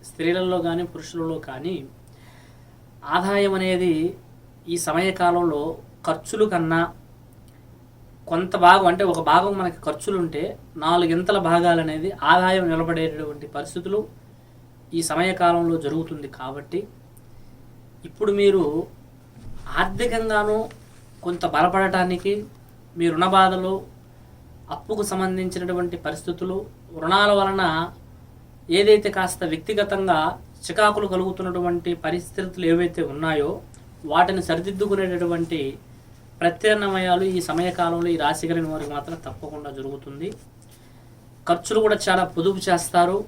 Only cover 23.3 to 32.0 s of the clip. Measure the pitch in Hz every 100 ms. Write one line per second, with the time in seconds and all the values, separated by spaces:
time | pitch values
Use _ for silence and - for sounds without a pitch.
23.3 | 190 190 185 185 190 - - - - -
24.3 | - - - - - - 214 208 190 185
25.3 | 185 185 180 180 175 175 175 151 160 -
26.3 | 170 185 190 208 - - 165 160 196 208
27.3 | 202 190 190 175 156 175 - - - -
28.3 | - - - - 175 208 214 208 196 185
29.3 | - 170 160 - 208 202 190 190 160 160
30.3 | - - - - 185 214 208 202 185 185
31.3 | 180 185 180 175 175 175 170